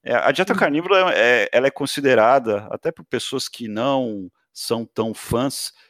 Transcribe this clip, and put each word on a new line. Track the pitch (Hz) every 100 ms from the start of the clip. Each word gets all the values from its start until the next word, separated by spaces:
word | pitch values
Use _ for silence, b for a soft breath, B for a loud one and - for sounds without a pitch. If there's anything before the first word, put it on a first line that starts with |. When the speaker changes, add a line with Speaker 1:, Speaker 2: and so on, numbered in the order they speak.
Speaker 1:
É, | - 120
a | -
dieta | 143 190
Speaker 2:
Hum. | 196
Speaker 1:
carnívora, | 185 147 175 190 185
é, | 98 117 120 101
ela | 120 135
é |
considerada, | - 139 - 139 117 113 135 113 101 107
até | 104 165
por | - -
pessoas | - - 135 -
que | - 117
não | 107 131 135 123 104 90 _ _
são | - - 117 113
tão | - 113
fãs, | 107 - 117 135 - - -